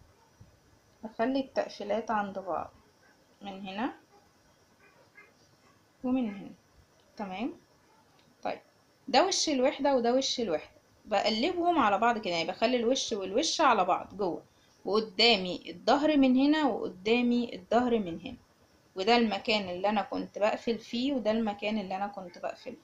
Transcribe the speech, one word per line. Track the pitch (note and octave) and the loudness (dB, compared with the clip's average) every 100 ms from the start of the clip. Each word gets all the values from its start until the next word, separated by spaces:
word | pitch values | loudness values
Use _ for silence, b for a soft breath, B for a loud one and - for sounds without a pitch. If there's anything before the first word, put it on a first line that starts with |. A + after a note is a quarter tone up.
| _ _ _ _ - _ _ _ _ _ | _ _ _ _ -20 _ _ _ _ _
بخلي | A3 - A#3 C4+ | -14 -2 0 0
التقفيلات | C4 - - - G#3 G#3 A3 | -2 -4 -4 -6 -4 -4 -2
عند | G#3+ G3+ G3 | -4 -4 -8
بعض | F3+ D#3 - - _ _ _ _ _ _ | -6 -6 -6 -14 _ _ _ _ _ _
من | G3 F#3+ G3 | -16 -12 -12
هنا | G3 C4+ - _ - _ _ _ _ _ _ _ _ _ - - _ _ _ _ _ _ _ | -6 -8 -8 _ -20 _ _ _ _ _ _ _ _ _ -20 -20 _ _ _ _ _ _ _
ومن | B3+ C4 A3+ G3 | -4 -2 -2 -6
هنا، | E3+ - _ _ _ _ _ - | -14 -18 _ _ _ _ _ -12
تمام؟ | G3 F#3 C4+ F4 _ _ _ _ _ _ _ _ | -10 -6 -8 -8 _ _ _ _ _ _ _ _
طيب | - - _ _ _ _ - | -8 -8 _ _ _ _ 2
ده | A#3+ F#4 | 4 4
وش | F#4 - | 2 0
الوحدة | C4+ C4 D4 C#4 C4+ | 2 2 2 2 2
وده | A#3 | 4
وش | B3+ C4+ - | 2 0 -2
الوحدة، | A3 D3+ - - _ _ | -2 -2 -4 -20 _ _
بقلبهم | - G3+ G#3+ A3 D4+ F4+ E4+ E4 | -2 0 0 0 0 0 2 4
على | A3 G3+ | 4 4
بعض | A#3 A3+ | 2 2
كده، | G3+ | -2
يعني | E3+ D#3+ | -2 -2
بخلي | - A#3 B3 | 0 0 2
الوش | A3+ C4 - | 2 0 -2
والوش | G#3+ F#3+ G#3 D#4+ - | -4 -2 0 0 2
على | D4 A3 | 4 4
بعض | F#3 D#3+ - F#3+ | 4 0 -2 -4
جوه، | F#3+ - - b b _ | -2 -2 -10 b b _
وقدامي | - G#3 A3 - A#3 G#3+ F#3 E3+ - | -2 0 0 4 4 4 0 -8 -10
الظهر | F3 - C#4 D4+ D4+ | -6 2 2 4 4
من | C4 B3+ | 6 6
هنا | C#4+ D#4 | 4 4
وقدامي | C#4+ G3 - F#3 G3 A#3+ A#3+ A#3+ A#3+ | 2 0 -6 -6 0 2 2 0 0
الظهر | F#3 - A3+ B3 A3+ | -8 0 2 2 0
من | F3+ E3+ | -2 -8
هنا، | E3+ - _ _ _ _ _ F#3 | -10 -14 _ _ _ _ _ -4
وده | F#3+ A#3+ | 2 4
المكان | A3+ G3 - G#3+ F#3 | 4 0 0 -2 -2
اللي | F3+ G3 | -2 0
انا | G#3+ | 0
كنت | F#3+ F#3 F#3 F#3 | -2 -6 -8 0
بقفل | G#3 A#3 - G#3 | 0 0 -4 -4
فيه | - A#3 C4 | -4 -4 -2
وده | C4+ G#3+ | 0 0
المكان | A3+ A3 G3+ G#3+ A3 | 0 -2 -4 -4 -4
اللي | F#3 F#3+ | -4 -6
انا | G3+ | -6
كنت | G3 F3+ F3+ | -8 -14 -10
بقفل | - - - - | -10 -10 -14 -16